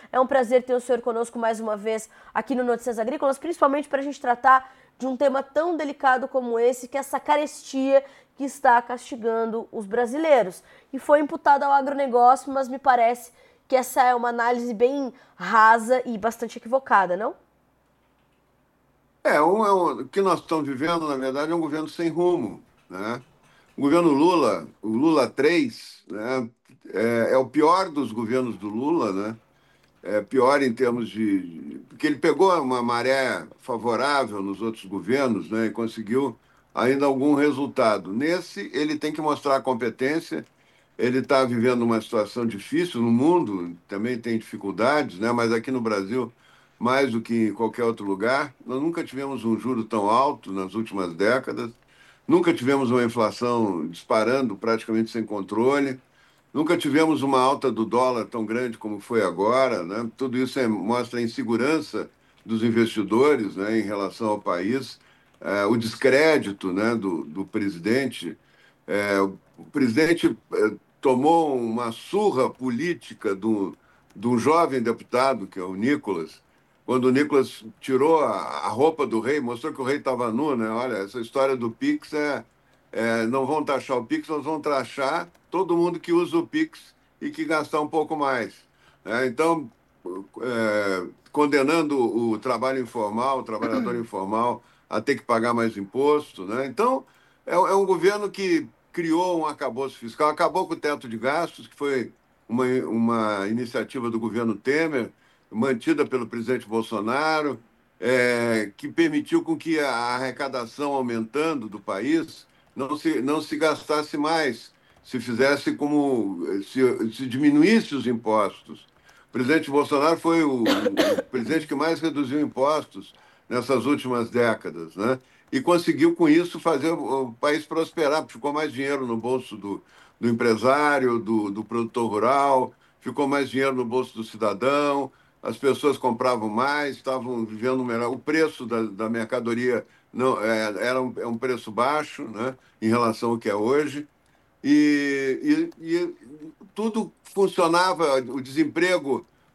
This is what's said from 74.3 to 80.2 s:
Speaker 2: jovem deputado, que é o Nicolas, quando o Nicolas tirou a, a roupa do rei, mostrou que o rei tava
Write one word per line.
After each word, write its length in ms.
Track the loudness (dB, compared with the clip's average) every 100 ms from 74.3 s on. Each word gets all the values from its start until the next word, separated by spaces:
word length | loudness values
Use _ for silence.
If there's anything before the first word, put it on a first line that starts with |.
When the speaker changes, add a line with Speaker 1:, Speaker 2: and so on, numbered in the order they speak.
| 2
Speaker 2:
jovem 440 | 4 4 4 0
deputado, 640 | -2 -4 -2 2 2 0 -6
que 120 | -10
é 40 |
o 120 | -8 -2
Nicolas, 640 | 0 0 -2 -6 -6 -14 _ _ _ _ -2
quando 200 | 2 4
o 60 |
Nicolas 540 | 4 4 2 2 -6 -18 -12
tirou 440 | -2 2 4 4
a, 120 | 2 -2
a 320 | -4 -6 -4
roupa 400 | 2 2 2 0
do 120 | 0
rei, 200 | 0 -2
mostrou 340 | -2 -6 -6
que 80 | -4
o 40 | -4
rei 140 | -2
tava 320 | -2 -2